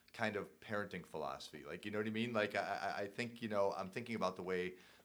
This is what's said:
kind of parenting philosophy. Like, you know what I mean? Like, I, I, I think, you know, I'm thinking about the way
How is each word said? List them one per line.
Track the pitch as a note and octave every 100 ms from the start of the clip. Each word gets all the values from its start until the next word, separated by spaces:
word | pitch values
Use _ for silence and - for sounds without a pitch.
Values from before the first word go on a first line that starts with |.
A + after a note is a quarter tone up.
| -
kind | - A2 G2+
of | F2+ -
parenting | - G#2 G2 F#2
philosophy. | E2+ E2 C#2+ C#2 - D2+ C#2
Like, | E2 G#2
you |
know | G#2
what | G#2+
I |
mean? | A2 A#2+
Like, | A2+ G#2 G2+
I, | F2 G2 G2 D#2+
I, |
I | G2+
think, | - A#2+ A#2
you | A2+
know, | G#2 G2 -
I'm | F#2+
thinking | A2+ A2+ A2
about | F#2 -
the |
way | F2+ F#2 F2+ - - -